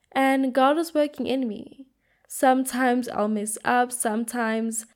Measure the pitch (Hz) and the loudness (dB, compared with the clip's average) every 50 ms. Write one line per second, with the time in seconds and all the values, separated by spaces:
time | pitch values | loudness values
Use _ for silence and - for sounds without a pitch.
0 | _ _ - 269 269 269 269 269 269 262 240 269 262 269 302 330 330 330 - 302 | _ _ 0 2 2 4 4 2 2 2 2 4 4 4 4 2 0 -2 0 0
1 | 294 294 294 - 247 - 254 269 262 226 202 - - - - - 269 _ _ _ | 0 0 -2 -6 -4 -4 -2 -2 -2 -4 -6 -10 -12 -16 -20 -20 -20 _ _ _
2 | _ _ _ _ _ - - - - 254 262 262 262 262 - 247 262 254 247 254 | _ _ _ _ _ -12 -4 2 4 4 4 4 2 -2 -2 0 2 2 2 0
3 | 240 - - - 208 208 220 214 208 214 - - - - 247 247 247 247 247 - | -2 -4 -2 -2 -2 0 -2 -2 -4 -6 -8 -4 -2 0 2 2 2 0 -2 -4
4 | - 233 214 226 233 226 - 240 233 220 220 226 226 226 226 226 226 _ _ | -2 -2 -2 -2 -4 -4 -4 -4 -4 -2 -2 -2 -4 -4 -6 -8 -10 _ _